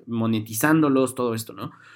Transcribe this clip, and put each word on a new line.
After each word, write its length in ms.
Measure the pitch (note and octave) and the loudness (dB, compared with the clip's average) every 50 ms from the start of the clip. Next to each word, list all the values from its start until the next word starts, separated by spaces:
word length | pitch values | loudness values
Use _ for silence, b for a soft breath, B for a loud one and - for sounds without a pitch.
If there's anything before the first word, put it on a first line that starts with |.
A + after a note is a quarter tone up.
| - - A#2 A2+ A2+ A2+ A2+ | -10 -6 -4 -2 0 0 0
monetizándolos, 800 | A2 G#2+ A2+ A2+ A2 - D3+ D#3 D#3+ D3+ C#3+ C3+ C3 C3 B2+ B2+ | -2 -4 -6 -4 0 2 4 4 4 4 4 4 2 2 0 0
todo 180 | - B2 A#2+ A2+ | -4 -4 -2 -2
esto, 200 | A2+ A2 - A#2 | -4 -8 -10 -12
¿no? 180 | G#2 A2+ D#3+ B B B B B | -12 -12 -12 B B B B B